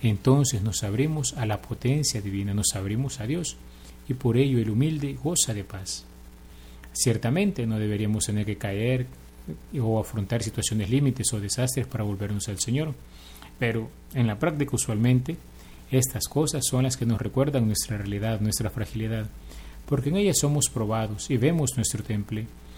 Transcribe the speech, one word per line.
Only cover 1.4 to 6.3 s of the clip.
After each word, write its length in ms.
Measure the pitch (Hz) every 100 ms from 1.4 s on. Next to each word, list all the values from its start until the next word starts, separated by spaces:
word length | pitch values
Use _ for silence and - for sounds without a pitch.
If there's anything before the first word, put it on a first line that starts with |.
| 113
la 160 | 104
potencia 600 | - - 123 147 147 113
divina, 320 | 98 98 101
nos 220 | 101 101 104
abrimos 440 | 98 107 135 -
a 80 | 113
Dios, 300 | 165 160 - - - - - -
y 60 |
por 240 | 127 123 117
ello 220 | 139 127
el 100 | 110
humilde 440 | 107 151 156 143
goza 400 | 131 139 175 -
de 100 | 107
paz. 420 | 95 98 92 - - - -